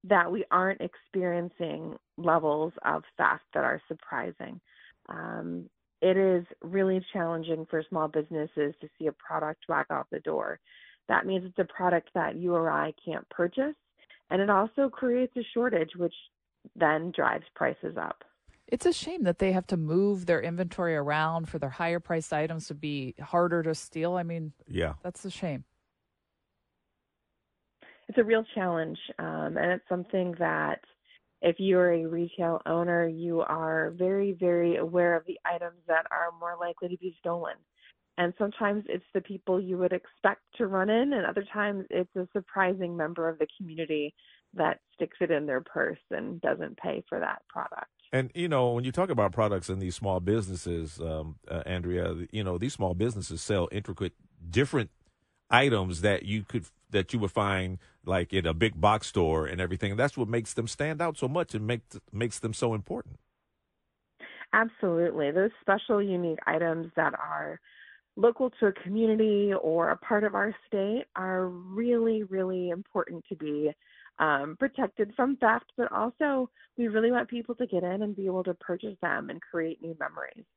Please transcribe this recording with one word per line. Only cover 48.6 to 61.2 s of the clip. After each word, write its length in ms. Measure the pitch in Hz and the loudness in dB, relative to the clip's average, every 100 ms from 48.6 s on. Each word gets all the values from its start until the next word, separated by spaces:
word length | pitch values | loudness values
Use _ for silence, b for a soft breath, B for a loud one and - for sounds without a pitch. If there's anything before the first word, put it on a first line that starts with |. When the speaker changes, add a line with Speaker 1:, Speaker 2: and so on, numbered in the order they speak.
| 123 | 2
Speaker 3:
when 120 | 120 | 2
you 80 | 127 | -2
talk 200 | 170 190 | 0 0
about 220 | 135 101 | 2 2
products 360 | 87 107 98 85 | 2 2 0 -2
in 80 | 92 | -4
these 180 | 92 - | -4 -4
small 240 | 101 92 | -2 0
businesses, 800 | 90 113 95 87 90 85 80 - | 2 0 0 -6 -4 -4 -6 -8
um, 360 | 82 78 78 76 - | -6 -6 -8 -12 -8
uh, 140 | 85 - | -8 -4
Andrea, 580 | 90 87 87 85 85 87 | -4 -2 -2 -2 -4 -6
you 120 | 107 | -4
know, 140 | 95 87 | -2 -2
these 160 | 104 | -4
small 220 | - 95 90 | -2 -2 0
businesses 460 | 117 104 85 80 | 0 -2 -8 -8
sell 280 | - 101 85 | -2 0 0
intricate, 420 | 104 - 90 92 _ _ _ 85 | -4 -8 -6 -6 _ _ _ -2
different 400 | 85 139 147 101 _ _ _ _ _ _ | 0 2 0 -2 _ _ _ _ _ _
items 500 | 120 139 110 92 82 | 6 6 4 2 2
that 220 | 104 98 | 2 2
you 180 | 98 107 | 0 -4
could, 240 | 101 - 80 _ _ | -2 -6 -6 _ _
that 240 | 101 90 | -2 0
you 60 | 120 | -2
would 120 | 101 | 0
find, 460 | - 101 95 92 90 b b | 0 2 0 -2 -6 b b
like, 300 | - 95 - | 0 0 2
in 140 | 95 82 | 0 0
a 60 | |
big 280 | 80 113 80 | 2 0 4
box 260 | 101 107 - | 4 4 0
store 380 | 101 80 80 78 | 2 2 2 0
and 160 | 87 | -4
everything. 300 | 90 90 101 | -4 -2 -2
And 80 | 104 | 0
that's 180 | 139 - | 0 0
what 100 | 110 | -2
makes 280 | 120 107 - | -2 -2 -4
them 120 | 110 | -4
stand 340 | - 147 151 | -4 -4 0
out 140 | 170 | -2
so 100 | 151 | -2